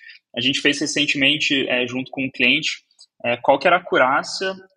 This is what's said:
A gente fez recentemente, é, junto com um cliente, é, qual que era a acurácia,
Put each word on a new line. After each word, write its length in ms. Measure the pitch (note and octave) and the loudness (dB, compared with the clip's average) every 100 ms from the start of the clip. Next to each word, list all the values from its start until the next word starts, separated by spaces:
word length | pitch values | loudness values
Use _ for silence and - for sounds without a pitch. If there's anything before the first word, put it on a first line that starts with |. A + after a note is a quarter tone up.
| - - _ | -20 -20 _
A 60 | A#2+ | -2
gente 200 | B2 C#3 | -2 0
fez 180 | D3 D3 | 0 0
recentemente, 880 | D3 D#3 C#3+ C#3+ C3+ D3 - C#3 - | -2 -2 -2 0 0 0 0 0 0
é, 200 | B2 B2 | -2 -2
junto 240 | B2+ C3 | -6 -8
com 120 | - | -8
um 60 | C3 | -8
cliente, 540 | - B2 C#3+ D#3 - _ _ - _ | 0 2 2 -2 -8 _ _ -20 _
é, 120 | A#2+ A#2+ | -4 -2
qual 200 | - C#3 | 2 4
que 80 | |
era 120 | F3+ F3 | 4 2
a 20 | |
acurácia, 760 | F3 E3 B2+ D3 - - F#3+ F#3+ - | 2 2 2 2 -2 -6 -6 -8 -14